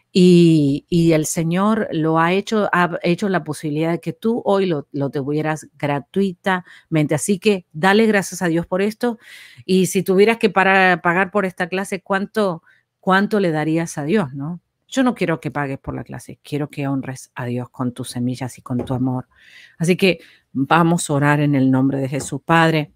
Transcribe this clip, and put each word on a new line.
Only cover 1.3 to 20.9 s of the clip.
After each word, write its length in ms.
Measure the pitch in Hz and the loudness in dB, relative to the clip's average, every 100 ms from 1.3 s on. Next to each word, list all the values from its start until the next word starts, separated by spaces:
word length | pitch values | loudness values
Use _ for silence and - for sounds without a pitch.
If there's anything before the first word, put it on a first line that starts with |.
| - 165 175 202 220 - | -4 -2 0 0 0 -2
lo 280 | 160 156 160 | -2 0 2
ha 140 | 165 | 2
hecho, 360 | 190 202 220 196 | 0 -2 -2 0
ha 280 | 175 175 165 | 0 0 -2
hecho 260 | - 175 208 | -2 -2 -2
la 160 | 180 | -2
posibilidad 460 | 156 151 160 147 160 | -4 -8 -6 -2 -2
de 100 | 165 | -4
que 140 | 170 | -6
tú 300 | - 226 233 - | -6 -4 -2 0
hoy 220 | 196 190 | 0 0
lo, 200 | 151 143 | -2 -6
lo 180 | 147 139 | -6 -4
tuvieras 580 | 147 135 151 156 156 - _ | -4 -4 -2 -2 -4 -8 _
gratuitamente. 1400 | 147 143 - 190 196 175 202 185 - - _ 160 151 151 | -4 -4 -4 -2 -2 -2 -4 -4 -6 -18 _ -2 0 0
Así 240 | - 196 | 0 0
que 260 | 214 196 - | 0 -2 -4
dale 320 | 156 185 202 226 | -2 2 4 4
gracias 380 | 208 180 175 | 2 -2 -4
a 40 | 180 | -2
Dios 200 | 165 170 | -2 -2
por 160 | 185 | -2
esto. 340 | 202 214 240 240 - - - - - | -2 -2 -4 -4 -12 -20 -20 -14 -2
Y 220 | 185 180 | 2 2
si 160 | 196 | 0
tuvieras 340 | 175 190 208 226 | 0 4 4 4
que 140 | 220 | 0
para-, 500 | 190 185 190 185 175 | 2 4 4 4 2
pagar 300 | 175 170 196 | 2 0 0
por 160 | 208 190 | -2 -4
esta 200 | - 175 | -4 -6
clase, 340 | 185 196 196 | -6 -6 -8
¿cuánto, 600 | - 196 196 - 202 165 - _ _ _ | -4 -4 -4 -2 -2 -4 -10 _ _ _
cuánto 400 | - 190 202 214 | 0 2 2 0
le 100 | 185 | 0
darías 480 | 156 156 160 165 - | 0 0 -2 -2 -6
a 60 | |
Dios, 320 | 143 220 156 139 | -2 -2 -2 -6
no? 240 | 143 175 _ _ _ | -10 -10 _ _ _
Yo 140 | - | -2
no 140 | 254 233 | -2 0
quiero 240 | 175 160 | -2 -4
que 100 | 147 | -6
pagues 300 | 143 143 135 | -6 -6 -8
por 160 | - 131 | -10 -10
la 80 | |
clase, 340 | 131 131 - 117 | -10 -14 -16 -20
quiero 260 | - 147 147 | -8 -6 -6
que 180 | - 139 | -6 -4
honres 440 | 139 131 131 - | -4 -6 -12 -14
a 120 | - 123 | -10 -6
Dios 260 | 123 123 | -6 -8
con 200 | - 127 | -8 -6
tus 200 | 123 123 | -6 -10
semillas 480 | 127 123 127 123 - | -6 -4 -4 -8 -10
y 20 | |
con 240 | - 123 123 | -8 -6 -4
tu 80 | |
amor. 340 | 131 131 127 - _ _ - - - | -4 -4 -4 -8 _ _ -20 -20 -6
Así 160 | 165 180 | -2 0
que 240 | 196 - - _ _ | 0 -2 -6 _ _
vamos 560 | 127 135 160 165 | -6 0 2 4